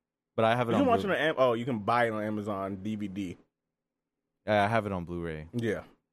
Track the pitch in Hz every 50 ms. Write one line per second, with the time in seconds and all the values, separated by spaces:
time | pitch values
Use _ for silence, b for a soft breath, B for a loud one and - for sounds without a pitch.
0 | _ _ _ _ _ _ - - 110 113 117 123 123 113 117 - 285 254 - 196
1 | 190 196 170 120 143 160 156 - 131 127 117 117 120 139 127 107 98 107 117 120
2 | 120 117 110 107 104 107 107 104 101 107 101 95 95 95 101 95 95 107 107 104
3 | 104 98 92 98 98 87 - - _ _ _ _ _ _ _ _ _ _ _ _
4 | _ _ _ _ _ _ _ _ - 98 107 104 101 104 113 113 101 104 98 90
5 | 85 80 87 87 85 85 78 78 76 82 - 120 113 113 95 78 - - _ _
6 | _ _